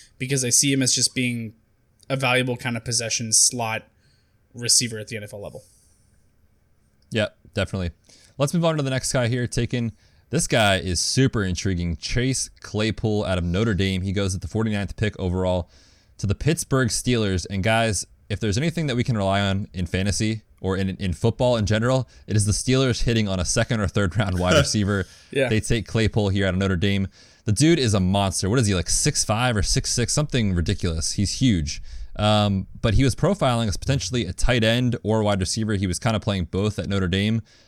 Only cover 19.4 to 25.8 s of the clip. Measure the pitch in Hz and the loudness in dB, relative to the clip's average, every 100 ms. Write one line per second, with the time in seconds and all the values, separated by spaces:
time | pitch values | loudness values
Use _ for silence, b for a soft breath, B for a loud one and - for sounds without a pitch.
19.4 | 101 98 101 92 90 92 101 - 110 107 | 2 0 -4 -6 -4 -2 -2 -2 -2 -4
20.4 | - _ 95 95 95 92 98 82 117 - | -10 _ -4 -2 -2 -4 -4 0 0 2
21.4 | 123 117 101 107 123 131 123 b b 104 | 2 2 2 2 2 0 -2 b b 0
22.4 | 101 98 - 131 131 113 - 113 104 95 | 0 0 2 2 2 2 2 2 0 -2
23.4 | 87 117 113 113 95 110 98 107 98 90 | 0 0 0 0 0 0 0 0 -2 0
24.4 | 90 151 139 110 101 98 87 B B - | 4 4 4 0 0 -2 -4 B B -2
25.4 | 127 110 - 117 | 0 0 0 -2